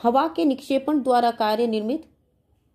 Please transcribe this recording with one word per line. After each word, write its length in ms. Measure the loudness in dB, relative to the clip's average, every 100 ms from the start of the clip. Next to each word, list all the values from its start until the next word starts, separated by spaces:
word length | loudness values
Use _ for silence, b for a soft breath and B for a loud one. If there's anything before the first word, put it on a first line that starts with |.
हवा 240 | 0 2 0
के 180 | 0 0
निक्षेपण 560 | 0 -2 -2 0 0
द्वारा 300 | 2 2 2
कार्य 360 | 0 0 0 0
निर्मित 420 | -2 -4 -6 -8 _ _ _ _ _ _